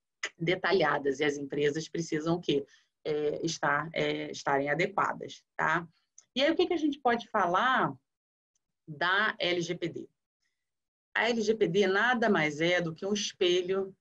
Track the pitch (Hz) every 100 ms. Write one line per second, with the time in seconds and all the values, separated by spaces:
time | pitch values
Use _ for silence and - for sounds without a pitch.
0 | _ _ - - 170 185 180 185 151 147
1 | 139 135 151 143 139 143 147 147 160 170
2 | 165 156 156 170 175 214 - _ _ _
3 | - 151 147 - 165 160 151 143 156 160
4 | 147 151 151 139 - 139 143 151 190 -
5 | 135 - - - _ - 160 165 175 _
6 | _ _ _ - 285 311 349 339 302 277
7 | 247 233 - 214 180 180 240 254 165 135
8 | _ _ _ _ _ _ _ _ - 147
9 | 170 190 214 - 175 175 170 175 165 -
10 | - _ _ _ _ _ _ _ _ _
11 | _ - 214 233 208 220 180 175 190 190
12 | 233 247 220 185 151 147 165 180 170 160
13 | 196 208 - - 180 180 180 190 196 -